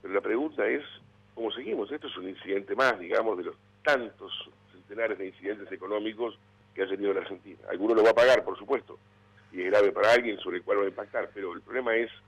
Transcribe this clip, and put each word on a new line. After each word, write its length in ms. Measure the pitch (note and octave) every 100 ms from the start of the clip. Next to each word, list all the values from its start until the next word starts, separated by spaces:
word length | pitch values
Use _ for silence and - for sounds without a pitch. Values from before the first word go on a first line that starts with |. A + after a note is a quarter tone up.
pero 120 | F#2+
la 60 | G2
pregunta 460 | - C3 D#3 B2+ G#2
es 140 | C3+ D3 - _ _ _
cómo 180 | - A2+
seguimos. 400 | A2+ F3 F3+ G#2
Esto 160 | D3+ C#3
es 80 | F#2+
un 120 | F#2
incidente 460 | F#2 F#2 G2 G2
más, 240 | G2+ C3 G#2+
digamos, 380 | F2 G2+ A2+ F#2
de 60 |
los 120 | E2+ - _ _
tantos 480 | - C#3 A2+ - G2 - - _ _
centenares 460 | F2+ F#2+ G#2 A2+ F#2+
de 100 | F#2+
incidentes 420 | - G2 G#2 F#2+
económicos 680 | F#2+ F#2+ G#2+ G#2+ A2 A#2 G#2+ _ _ _
que 80 | -
ha 60 | F#2+
tenido 240 | G2 G2+
la 80 | F#2+
Argentina. 380 | F2 F#2 G2+ F2 -
Alguno 240 | F2+ D#3+
lo 80 | A2
va 80 | A2
a 40 |
pagar, 280 | A2+ B2 B2
por 160 | - F#2+
supuesto, 400 | G#2+ C3 - - _ _ _ _ -
y 80 | F#2
es 100 | F2+
grave 220 | G#2 G2+
para 200 | G2+ G#2
alguien 260 | A#2+ A#2+ G2
sobre 160 | F#2 F2+
el 60 |
cual 140 | F2+ G2+
va 60 |
a 40 | G2
impactar, 420 | F#2 G#2 A#2+ F#2+
pero 180 | G#2 F#2+
el 80 | F2
problema 340 | - A#2+ B2
es 160 | A2+ A#2 -